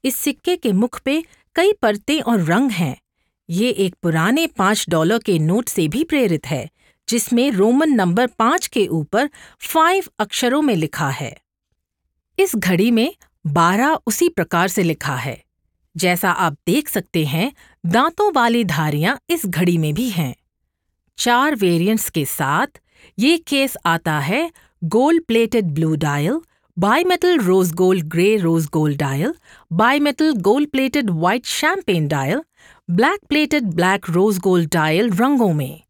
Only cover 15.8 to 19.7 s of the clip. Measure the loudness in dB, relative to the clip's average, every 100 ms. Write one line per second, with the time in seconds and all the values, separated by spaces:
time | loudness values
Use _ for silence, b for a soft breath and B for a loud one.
15.8 | _ -4 -2 0 0 0 -2 -2 -2 -2
16.8 | 0 -6 -4 -4 -2 -2 -4 b b b
17.8 | 0 2 0 0 0 2 2 2 0 -2
18.8 | -2 0 -2 -2 _ -4 -2 -2 0